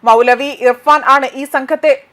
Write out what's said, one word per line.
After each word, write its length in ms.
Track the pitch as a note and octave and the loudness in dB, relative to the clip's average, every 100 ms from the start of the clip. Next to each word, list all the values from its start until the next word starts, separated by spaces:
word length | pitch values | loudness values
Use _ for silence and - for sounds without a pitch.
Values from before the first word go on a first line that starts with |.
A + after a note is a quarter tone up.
മൗലവി 480 | A#3 A3+ B3 B3 C#4 C4 B3 | 2 2 4 0 -2 -4 -2
ഇർഫാൻ 320 | B3 - D4+ C#4 C#4 | -2 0 0 2 0
ആണ് 120 | C4+ C4 | 0 -10
ഈ 40 | C#4 C#4 | -8 -6
സംഘത്തെ 360 | C4 D#4 D#4 C4+ _ | -4 -4 -2 -2 _